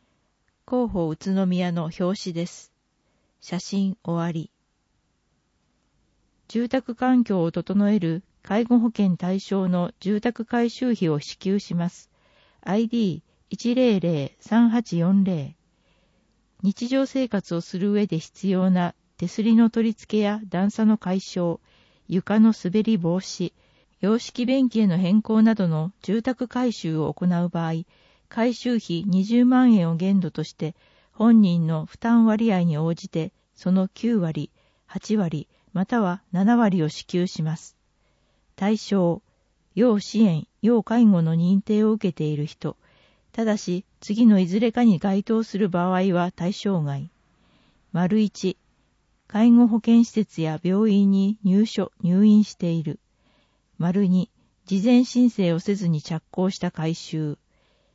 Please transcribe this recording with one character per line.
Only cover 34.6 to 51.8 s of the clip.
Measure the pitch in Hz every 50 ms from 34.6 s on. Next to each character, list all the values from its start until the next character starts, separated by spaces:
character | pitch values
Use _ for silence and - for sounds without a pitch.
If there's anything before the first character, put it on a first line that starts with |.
| _ _ _ _ _
八 | - - 190 - - 214 214
割、 | 196 165 151 151 - _ _ _ _ _
ま | - 180 190
た | - - 240
は | 214 180 175 190 _ _
七 | - 180 190 214 240 233
割 | 240 202 180 185 156
を | 151
支 | - - -
給 | - - 175 175 180
し | - - 160
ま | 156 156 -
す。 | - - _ _ _ _ _ _ _ _ _ _ _ _ _ _ _ _ _
対 | - 196 202 220 208
象、 | - - 202 196 180 170 165 208 - _ _ _ _ _ _ _ _ _ -
要 | - 226 254 214 202
支 | - - - 202 226
援、 | 202 165 156 - - _ _
要 | - 214 240 226 -
介 | - 220 233 240
護 | 214 196 170
の | 165 160 165
認 | 165 170 175 196 196
定 | - - 214 208 214
を | 220
受 | 220 214 - 185
け | 160
て | - 156
い | 151 151
る | 147 147
人。 | 156 - - - 160 - _ _ _ _ _ _ _ _ _ _ _
た | _ - 226
だ | 220 208 208
し、 | - - 180 180 - _ _ _
次 | - - 214 214 247
の | 226 208 190
い | 185 165
ず | 180 220
れ | 233 233
か | 220 240 240
に | 233 196 151
該 | - 196 190 196 202
当 | - 226 220 226
す | - - 190
る | 214 190
場 | 175 175 175 185 185
合 | 185 185 196 175
は | 175 175 180 -
対 | - 175 175 208
象 | - - 208 196 175
外。 | 151 143 139 139 143 170 _ _ _ _ _ _ _ _ _ _ _ _ _ _ _ _
丸 | - 165 180 180 196 220
一、 | 214 202 - - - 185 - _ _ _ _ _ _ _ _ _ _ _ _ _ _ _
介 | - 208 220 240
護 | 233 233 240 233
保 | 220 226
健 | - - 233 233 233
施 | -
設 | - 214 208 - - -
や | 160 156 156 151 -
病 | 175 185 196 220 220
院 | 196 202 202 196
に | 196 196 196 196 214 - -
入 | 190 185 196 220
所、 | 220 - -